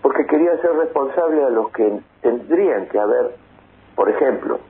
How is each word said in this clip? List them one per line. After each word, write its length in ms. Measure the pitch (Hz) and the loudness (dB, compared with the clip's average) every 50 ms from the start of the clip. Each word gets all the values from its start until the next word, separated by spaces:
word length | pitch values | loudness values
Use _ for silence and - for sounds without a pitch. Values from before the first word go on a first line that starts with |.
porque 240 | - 135 131 - 143 | 2 2 2 2 0
quería 300 | 143 151 151 165 175 170 | 0 2 2 2 2 0
ser 140 | - - 170 165 | 2 0 0 0
responsable 680 | 156 165 165 - 151 135 135 - 180 170 160 156 151 143 | 0 -2 -2 -2 -2 -4 -2 -2 -2 0 0 2 2 2
a 60 | 131 | 2
los 220 | 117 113 107 104 | 0 0 -2 -4
que 280 | - - 113 107 104 98 - _ _ _ | -2 0 0 0 0 -2 -10 _ _ _
tendrían 680 | - 120 117 123 107 - 160 175 202 175 131 101 95 | -2 -2 -2 -2 -2 -2 0 2 2 2 0 -2 -4
que 120 | - - 107 | -2 -2 -2
haber, 360 | 104 104 117 123 120 - - - - - - - - _ - - - - - | 0 2 0 0 0 -2 -4 -10 -20 -20 -20 -20 -20 _ -20 -20 -20 -14 -4
por 140 | - 95 101 | -2 0 0
ejemplo 500 | 104 - 147 131 113 - - - - - - | 2 2 2 0 0 -2 -4 -6 -6 -6 -8